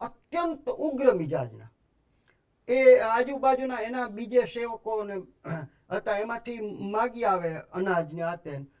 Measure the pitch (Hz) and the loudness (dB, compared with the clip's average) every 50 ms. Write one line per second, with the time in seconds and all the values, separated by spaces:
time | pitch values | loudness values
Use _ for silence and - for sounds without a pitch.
0 | 233 233 - - _ _ - 339 339 330 311 - - - - - - 311 277 254 | -12 -12 -12 -16 _ _ -4 -2 -2 -2 -4 -4 -6 -8 -6 -4 -4 -4 -2 2
1 | 269 247 214 175 160 143 156 139 127 117 110 107 107 - _ _ _ _ _ _ | 4 4 4 2 0 -4 -4 -4 -4 -8 -12 -16 -20 -20 _ _ _ _ _ _
2 | _ _ _ _ _ _ _ _ _ _ _ _ _ - 247 262 262 254 254 247 | _ _ _ _ _ _ _ _ _ _ _ _ _ 0 2 8 10 10 10 10
3 | 226 220 226 240 254 247 277 269 254 262 262 254 269 254 254 226 214 226 247 254 | 8 4 0 0 0 -2 -4 0 2 2 2 2 -2 -4 -4 -6 -6 -6 -4 -6
4 | 247 233 202 220 233 202 240 247 240 240 - 240 233 233 226 220 - 220 220 214 | -6 -6 -6 -10 -8 2 2 2 2 2 -2 -6 -6 -6 -8 -8 -6 -4 -4 -4
5 | 208 202 202 190 185 - _ _ - - 165 160 147 - - _ _ - 185 202 | -4 -6 -8 -10 -10 -12 _ _ -10 -10 -10 -8 -10 -14 -18 _ _ -6 -6 -4
6 | - 214 208 202 220 226 226 - - 240 240 226 214 208 190 - 196 196 208 220 | -2 -2 -2 -2 -2 -4 -6 -8 -8 -10 -8 -8 -8 -8 -8 -8 -8 -4 0 0
7 | 240 247 - 240 233 202 190 180 175 165 160 156 - - - 180 190 196 180 170 | 0 0 -2 -2 0 0 0 0 -2 -4 -6 -8 -10 -8 -6 -4 -2 0 0 0
8 | 160 147 156 165 165 170 175 170 - 160 143 139 139 139 _ _ | -2 -2 -6 -6 -4 -4 -6 -8 -10 -10 -10 -10 -12 -14 _ _